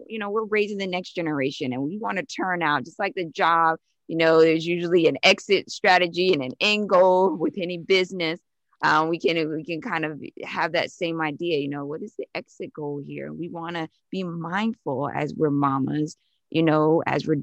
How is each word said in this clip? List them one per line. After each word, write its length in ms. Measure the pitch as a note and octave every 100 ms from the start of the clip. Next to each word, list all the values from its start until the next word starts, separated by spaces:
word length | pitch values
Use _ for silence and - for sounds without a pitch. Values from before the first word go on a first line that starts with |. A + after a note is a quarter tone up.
| -
you 100 | A3
know, 120 | G#3
we're 140 | G#3+
raising 340 | A3 G#3+ G#3 G3+
the 80 | F#3+
next 260 | F3+ F#3
generation 580 | - E3 D3 C3+ C#3 C3+
and 100 | B2+
we 160 | C#3+ G#3
wanna 240 | G#3 G3
turn 380 | - - F#3 F3
out 220 | D#3+ D3
just 140 | B2 -
like 160 | G3
the 100 | F#3+
job. 540 | E3 - E3+ E3 E3 E3 _ _ -
You 80 | E3
know, 240 | D#3+ D#3+
there's 260 | E3 D#3+ E3
usually 400 | F3 E3+ F3 D#3
an 120 | C3+
exit 480 | F#3+ G3 - F#3+ -
strategy 640 | - G#3 F3+ F3+ E3+ F#3
and 100 | D#3+
an 100 | B2+ -
end 280 | G#3 G#3 G3+
goal 480 | F#3+ F#3 F#3 F#3+ -
with 180 | D#3+ E3+
any 220 | F3+ F3
business. 640 | D#3+ F#3+ F#3 F#3+ E3 F3 _ _ _ _
Um, 240 | D#3 D3+ D#3+
we 120 | E3+
can, 160 | - E3 D#3
we 100 | D#3
can 160 | D#3+ E3
kind 240 | A3+ E3
of 160 | D#3 D#3 - -
have 300 | - G3+ E3
that 180 | E3 G2
same 300 | - E3+ E3
idea, 380 | D#3 D3 F3 D3+
you 100 | C#3+
know, 180 | C#3+ C#3+
what 160 | D#3
is 120 | G#3+ -
the 80 | -
exit 380 | - - - F3+
goal 280 | - D3 C#3+ C#3+
here? 260 | C#3+ C#3+
We 160 | D3+ E3+
wanna 400 | E3+ E3 F3 D#3+ _ _
be 140 | F#3
mindful 840 | F3+ E3+ E3 F#3 A3 A3 - C3 C#3+
as 180 | C#3 D3 -
we're 140 | D#3
mamas, 640 | C#3+ C#3+ C3+ C3 D3 D3+ - _ _ _
you 120 | D#3+
know, 380 | E3 D#3 D3+ D#3+ -
as 200 | C#3 -
we're 160 | D#3